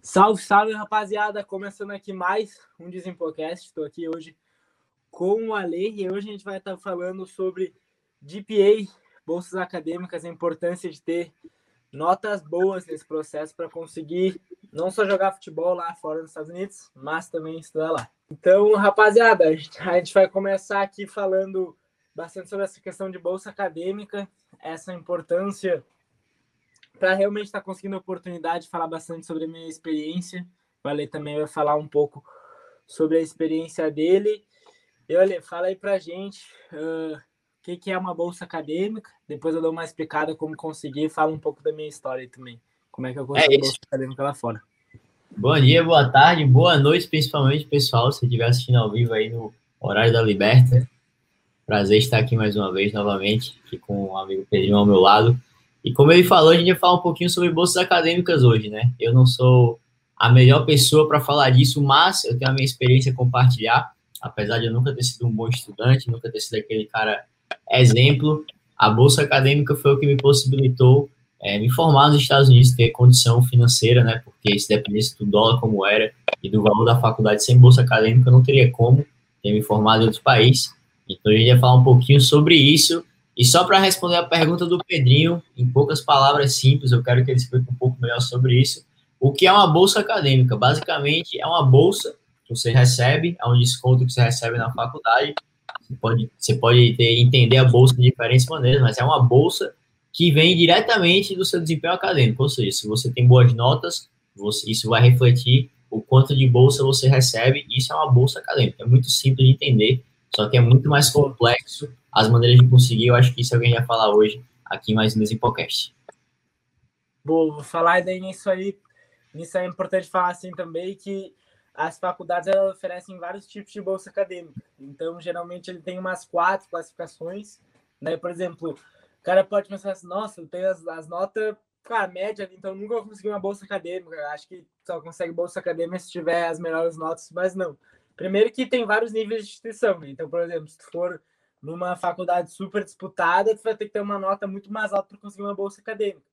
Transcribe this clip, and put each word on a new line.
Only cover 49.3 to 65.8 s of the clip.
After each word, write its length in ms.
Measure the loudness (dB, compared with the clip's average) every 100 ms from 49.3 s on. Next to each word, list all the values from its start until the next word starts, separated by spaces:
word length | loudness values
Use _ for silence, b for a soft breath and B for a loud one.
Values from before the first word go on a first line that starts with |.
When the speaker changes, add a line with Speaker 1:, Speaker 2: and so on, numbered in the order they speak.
| -8 -14 _ _ _
Speaker 2:
horário 320 | -4 0 2
da 100 | 2
Liberta. 680 | 0 0 4 4 6 2 0 _ _ _ _ _ _ _ -4
Prazer 320 | -2 2 2
estar 200 | 2 -2
aqui 180 | 0 -2
mais 180 | -2
uma 160 | -2 -4
vez, 220 | -2 -2
novamente, 680 | -2 -4 -2 -2 -4 -6 _ _
aqui 100 | -18
com 340 | -10 -8 -8
o 60 | -10
amigo 300 | -8 -10 -4
Pedrinho 280 | -4 0 2
ao 100 | 4
meu 140 | 6
lado. 360 | 6 6 4 0 _ _ _ _
E 80 | -6
como 200 | 4 6
ele 100 | 6
falou, 280 | 6 6 6
a 60 | 6
gente 140 | 4
vai 80 | 2
falar 160 | 2
um 80 | 2
pouquinho 260 | 0 -4 -4
sobre 220 | -2 -2
bolsas 260 | 0 0 0
acadêmicas 680 | 0 0 0 -2 0 4
hoje, 240 | 4 4 -2
né? 220 | -2 -2 -2
Eu 120 | 0
não 140 | 4 4
sou 540 | 4 4 4 4 0 _ _ _ _
a 140 | 4
melhor 340 | 8 8 6
pessoa 440 | 4 2 4 2 2
pra 120 | 0
falar 300 | 0 0 4
disso, 320 | 4 2 0
mas 400 | 2 2 2 0
eu 140 | -6 -4
tenho 140 | -4
a 20 |
minha 100 | -2
experiência 460 | -4 -2 2 2 2
a 40 | -2
compartilhar. 760 | -2 2 2 2 0 0 -2 _ _ -18
Apesar 400 | -12 -8 -4 -4
de 60 | -2
eu 60 |
nunca 220 | -2 -4
ter 80 | -4
sido 240 | -8 -4 -6
um 60 |
bom 160 | -4 -6
estudante, 600 | -6 -10 -4